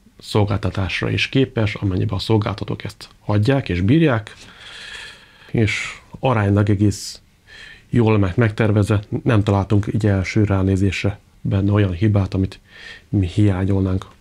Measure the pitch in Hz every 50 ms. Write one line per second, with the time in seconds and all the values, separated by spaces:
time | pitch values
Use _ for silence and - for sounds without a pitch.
0 | _ _ _ - - - - 110 104 101 98 98 - 92 - 98 95 82 - -
1 | 120 113 107 101 - - - 135 131 131 - 117 110 104 - - - 101 92 92
2 | 107 104 98 95 - - 110 107 101 107 98 - 107 - 110 - - - - -
3 | - - - _ - - 104 107 104 123 135 139 - - 87 87 95 98 139 165
4 | 165 151 120 110 107 - - - - - - - - - - - - - - -
5 | - - - - - _ _ - - - - 120 110 104 - - - - - -
6 | - - - - - 135 120 110 104 98 101 101 107 104 104 95 104 101 - -
7 | - - - - _ _ _ _ _ - - - - - - - _ _ - 120
8 | 113 110 110 104 98 90 87 - 117 110 104 - 117 101 101 107 101 95 110 101
9 | - - 117 - - 135 120 107 101 104 98 98 92 - 107 104 98 - - 104
10 | 107 104 98 95 92 - - 110 104 101 98 95 95 95 98 92 101 98 90 -
11 | - 101 - - _ _ _ _ - 110 107 98 95 101 101 107 104 92 90 82
12 | 107 107 104 101 95 92 - 95 95 95 - - _ _ - - - - - -
13 | - - - 104 92 87 - 107 104 104 92 90 98 95 98 95 95 92 92 95
14 | - - - _